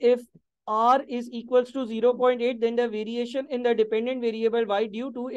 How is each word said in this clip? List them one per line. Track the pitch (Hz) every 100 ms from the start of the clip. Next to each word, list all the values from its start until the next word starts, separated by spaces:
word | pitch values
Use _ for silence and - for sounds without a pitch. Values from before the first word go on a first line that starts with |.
| 240
if | 247 247 _ _ _ -
R | 214 233 262 -
is | 240 240
equals | 240 233 254 247
to | 269 240
zero | 226 240
point | 247 254 247
eight, | 240 240
then | 233 233
the | 240
variation | 214 214 233 240 262 277
in | 247
the | 240
dependent | 226 220 220 240 262
variable | 233 220 226 233 220
Y | 202 220
due | 202 262
to | 240 247